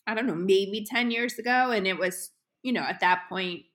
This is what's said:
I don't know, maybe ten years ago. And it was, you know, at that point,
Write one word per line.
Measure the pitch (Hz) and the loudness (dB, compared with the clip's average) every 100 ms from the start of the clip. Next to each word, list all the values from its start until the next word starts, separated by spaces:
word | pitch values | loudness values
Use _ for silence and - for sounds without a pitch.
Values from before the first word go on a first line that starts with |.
| - | -6
I | |
don't | 220 240 | -2 -2
know, | 160 | 0
maybe | 185 190 196 214 214 | 4 4 4 -4 -4
ten | 240 240 | -2 0
years | 233 240 233 | 0 -2 -4
ago. | 240 254 254 | 0 2 2
And | 220 | 2
it | 190 170 | 0 0
was, | 180 185 - _ _ _ | -2 -4 -14 _ _ _
you | 254 | -2
know, | 214 | -2
at | 135 180 | -2 2
that | 180 180 - | 2 2 0
point, | 185 185 175 _ | -4 -4 -6 _